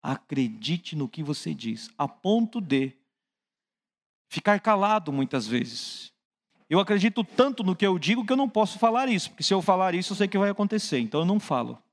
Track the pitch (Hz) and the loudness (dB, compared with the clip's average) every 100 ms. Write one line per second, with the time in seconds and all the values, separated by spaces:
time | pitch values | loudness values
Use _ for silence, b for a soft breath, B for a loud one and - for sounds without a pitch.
0 | - 135 _ 139 123 110 110 170 - 156 | -6 -8 _ -2 -2 -2 -4 -6 -4 -6
1 | 131 - 147 147 - 71 117 110 - _ | -6 -6 -6 -6 -6 -8 -6 -8 -10 _
2 | 147 - 185 220 226 233 180 135 135 - | -6 -4 0 2 0 -4 0 0 0 -6
3 | _ _ _ _ _ _ _ _ _ _ | _ _ _ _ _ _ _ _ _ _
4 | _ _ _ - - 208 - 208 202 214 | _ _ _ -4 2 2 2 2 4 0
5 | 156 139 135 135 107 120 123 117 - - | 0 -2 0 -2 -2 -2 -2 -8 -12 -14
6 | - _ _ _ _ _ _ 165 196 208 | -18 _ _ _ _ _ _ 2 4 2
7 | 208 208 202 - 269 254 190 180 202 185 | 2 0 -4 2 2 4 -2 2 2 2
8 | 147 233 220 262 269 214 214 - 226 226 | 0 0 2 0 0 2 0 2 2 2
9 | 269 208 - - - 196 165 185 185 175 | 0 -2 -4 -6 0 0 4 2 2 0
10 | 185 202 202 196 202 196 208 214 - 139 | -4 -2 0 2 0 2 0 0 -2 -2
11 | 113 143 170 208 - 131 117 120 _ | 0 0 2 0 0 -2 -2 -8 _